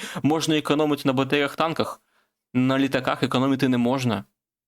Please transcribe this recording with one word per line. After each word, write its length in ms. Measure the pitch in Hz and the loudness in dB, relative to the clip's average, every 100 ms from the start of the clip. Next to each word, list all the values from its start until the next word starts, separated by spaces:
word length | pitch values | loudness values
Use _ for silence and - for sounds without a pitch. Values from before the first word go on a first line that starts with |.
| - - | -8 -4
Можна 360 | 139 160 156 151 | 0 0 2 0
економити 440 | 147 147 151 143 | 2 2 2 0
на 80 | 143 | 0
Б 140 | 127 135 | 0 2
Т 140 | 147 | 0
Рах 160 | 143 - | 0 -2
танках. 440 | 160 156 110 - _ _ _ _ _ | -2 -2 -6 -8 _ _ _ _ _
На 240 | 127 127 135 | 0 2 2
літаках 440 | 135 135 131 135 | 0 0 -2 -2
економити 460 | 127 131 135 135 131 | 0 0 0 2 2
не 100 | 123 | 2
можна. 460 | 120 135 127 101 - _ _ _ | 0 0 0 -2 -6 _ _ _